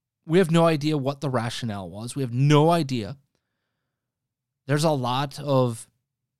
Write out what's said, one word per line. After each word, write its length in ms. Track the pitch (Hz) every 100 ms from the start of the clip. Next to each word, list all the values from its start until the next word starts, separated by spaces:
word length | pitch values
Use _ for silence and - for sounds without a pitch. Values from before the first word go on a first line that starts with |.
| _ _ -
We 120 | 170
have 140 | 165
no 140 | 170 165
idea 340 | 156 151 156
what 200 | 131 139
the 120 | 147
rationale 580 | 123 117 - 117 101 90
was. 260 | 98 120 143
We 60 |
have 120 | 127
no 360 | 120 143 147 160
idea. 480 | 170 143 127 101 127 _ _ _ _ _ _ _ _ _ _ _ _ _ _ -
There's 160 | 147
a 80 | 160
lot 480 | 143 120 127 143 -
of 480 | 143 135 123 113 - _ _ _ _